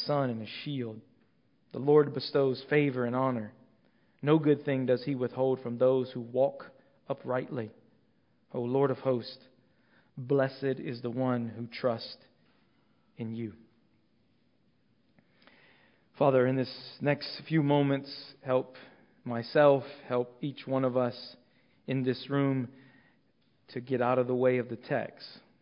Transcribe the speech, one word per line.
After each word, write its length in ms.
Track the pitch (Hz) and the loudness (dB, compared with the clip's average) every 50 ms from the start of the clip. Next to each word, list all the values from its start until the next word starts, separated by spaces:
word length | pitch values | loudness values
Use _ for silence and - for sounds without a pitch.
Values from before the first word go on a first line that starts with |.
| - | -4
sun 240 | - 147 143 135 123 | -2 0 0 0 0
and 120 | 117 110 | -2 -4
a 80 | 107 - - - - | -8 -10 -10 -10 -8
shield. 360 | 147 143 131 120 110 110 110 - _ _ _ _ _ _ _ _ _ _ _ _ _ | -6 -6 -6 -6 -8 -10 -14 -18 _ _ _ _ _ _ _ _ _ _ _ _ _
The 80 | - 123 | -10 -2
Lord 340 | 131 143 147 151 143 143 131 | 4 6 8 8 6 6 0
bestows 480 | 131 - - - 143 139 135 127 120 - - | -6 -4 0 2 2 2 2 0 -2 -2 0
favor 360 | 147 151 147 139 123 127 120 | 2 2 2 2 0 0 -2
and 100 | 120 123 | 0 0
honor. 380 | 127 131 135 127 113 107 104 - - - _ _ _ _ _ _ _ _ _ _ _ | 0 0 0 -2 -4 -6 -8 -12 -20 -20 _ _ _ _ _ _ _ _ _ _ _
No 160 | 139 147 156 | 2 2 2
good 280 | 160 143 151 143 143 - | 4 4 4 2 2 2
thing 200 | 147 135 131 127 | -2 -2 0 2
does 180 | 123 127 120 - | 2 2 0 0
he 100 | 143 139 | -4 -4
withhold 460 | 123 123 117 - 127 131 135 131 127 | -4 -4 -4 -2 0 0 0 0 -2
from 160 | 131 120 120 | -4 -6 0
those 340 | 120 127 131 131 131 123 - | 2 4 4 4 2 0 -2
who 80 | - 123 | -6 -10
walk 460 | 117 117 123 123 135 139 - - - - - _ _ _ _ _ _ - | -10 -4 0 0 0 0 0 -4 -16 -20 -20 _ _ _ _ _ _ -10
uprightly. 640 | 139 - - 123 123 131 156 - 151 123 110 104 - _ _ _ _ _ _ _ _ _ _ _ _ _ _ _ - | -10 -8 -6 -4 -4 -4 -4 -6 -6 -8 -8 -8 -12 _ _ _ _ _ _ _ _ _ _ _ _ _ _ _ -8
O 60 | 127 | -6
Lord 320 | 120 120 127 139 143 135 | -4 0 2 2 2 2
of 60 | 127 | 0
hosts, 400 | - - 131 127 117 107 - - - - _ _ _ _ _ _ _ _ _ _ _ _ _ _ | 0 -2 -2 -2 -2 -4 -8 -16 -18 -20 _ _ _ _ _ _ _ _ _ _ _ _ _ _
blessed 460 | 143 127 123 143 139 131 135 - - 139 | -8 -2 0 2 2 2 0 -2 -4 -4
is 380 | 135 131 - - 156 120 117 | -4 -4 -4 -6 -10 -8 -8
the 80 | 123 120 | -8 -6
one 380 | 113 131 127 127 123 120 117 | -4 -2 0 0 0 -2 -4
who 200 | 113 113 117 117 | -6 -8 -10 -12
trusts 500 | 113 - - - 123 113 110 - - - - _ _ _ _ _ _ _ _ _ _ _ _ _ _ _ _ _ _ _ | -12 -6 -2 -2 -2 -2 -2 -8 -12 -16 -20 _ _ _ _ _ _ _ _ _ _ _ _ _ _ _ _ _ _ _
in 160 | - 117 110 113 | -10 -10 -8 -6
you." 200 | 117 113 107 - - - _ _ _ _ _ _ _ _ _ _ _ _ _ _ _ _ _ _ _ _ _ _ _ _ _ _ _ _ _ _ _ _ _ _ _ - - - _ _ _ _ _ _ _ _ _ _ _ _ - | -6 -8 -8 -10 -14 -20 _ _ _ _ _ _ _ _ _ _ _ _ _ _ _ _ _ _ _ _ _ _ _ _ _ _ _ _ _ _ _ _ _ _ _ -20 -20 -20 _ _ _ _ _ _ _ _ _ _ _ _ 2
Father, 260 | 147 139 131 127 123 | 4 4 6 6 4
in 120 | 131 131 | 4 2
this 120 | 131 123 - - - - - - - | 0 -2 -4 -6 -12 -16 -18 -10 -4
next 300 | 131 143 143 139 - - - - - | -2 -2 0 -2 -4 -10 -12 -12 -4
few 160 | - 160 160 143 | 0 0 2 4
moments, 480 | 143 147 143 143 139 139 139 139 - - - - - - _ - | 4 4 4 4 2 0 -2 -4 -8 -14 -16 -18 -20 -20 _ -4
help 320 | 131 127 131 131 - - - - - - _ _ _ _ _ - | 0 0 0 0 -4 -12 -20 -20 -20 -20 _ _ _ _ _ -10
myself, 640 | 120 120 117 117 - - 151 147 143 139 135 127 - - - - | -8 -6 -6 -4 0 4 6 8 8 6 6 2 -6 -14 -14 -8
help 300 | - 127 123 120 - - - | -4 -2 -2 -2 -4 -6 -8
each 260 | 156 143 139 - - | -8 -8 -8 -8 -6
one 160 | 131 131 131 131 | -2 0 0 2
of 140 | 127 120 | 2 2
us 180 | 127 123 120 - - - - - - _ _ _ _ _ _ _ _ _ | 2 0 0 -2 -6 -14 -18 -20 -20 _ _ _ _ _ _ _ _ _
in 160 | - 131 135 127 | -4 -2 0 0
this 260 | 127 120 - - - | 0 -2 -2 -4 -2
room 380 | 139 139 139 139 135 131 120 - - - - - - _ _ _ _ _ _ _ _ _ _ _ _ _ _ - | 0 0 2 2 0 -2 -4 -6 -10 -18 -20 -20 -20 _ _ _ _ _ _ _ _ _ _ _ _ _ _ -14
to 100 | - 127 | -12 -10
get 220 | 123 127 131 120 | -6 -2 0 0
out 180 | 120 123 127 127 | 2 2 2 2
of 80 | 123 | 2
the 80 | 123 127 | 2 2
way 220 | 123 127 127 127 | 2 4 4 2
of 100 | 123 117 | 2 0
the 80 | 120 117 | -4 -8
text 500 | - - - 147 117 - - - - - - - - - _ _ _ | -10 -6 -4 -4 -4 -4 -6 -10 -16 -20 -20 -20 -20 -20 _ _ _